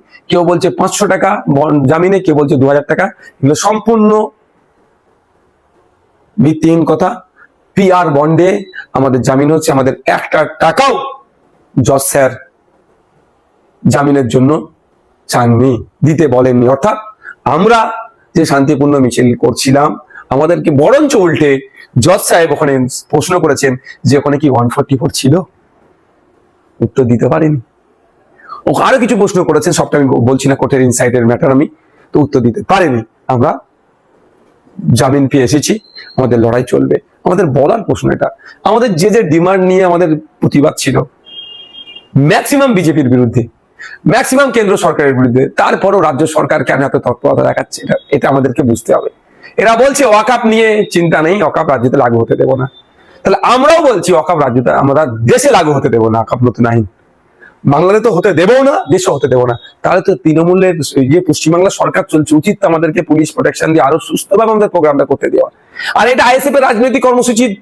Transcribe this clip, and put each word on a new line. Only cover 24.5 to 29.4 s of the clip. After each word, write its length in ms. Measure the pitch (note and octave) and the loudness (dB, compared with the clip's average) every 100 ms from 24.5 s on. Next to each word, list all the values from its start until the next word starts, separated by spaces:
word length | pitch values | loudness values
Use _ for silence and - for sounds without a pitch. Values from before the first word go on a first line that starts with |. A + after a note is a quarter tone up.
| B2 A#2+ | 0 -2
ফর্টি 280 | - - C3 | -2 -4 -2
ফোর 120 | C3 | -4
ছিল, 240 | - B2+ E3+ D#3+ _ _ _ _ _ _ _ _ _ _ _ _ - | -2 0 0 -2 _ _ _ _ _ _ _ _ _ _ _ _ -6
উত্তর 240 | A#2 - | -4 0
দিতে 260 | A#2+ A#2 B2+ | 0 0 0
পারেনি। 300 | D#3+ D#3 C#3+ - _ _ _ _ _ _ _ - - - | 0 0 -2 -6 _ _ _ _ _ _ _ -20 -10 -4
ও 160 | C3+ | -2
আরো 160 | G3 C4 | 0 0
কিছু 200 | A3 B3 | 0 0
প্রশ্ন 260 | G3+ F#3 | 0 0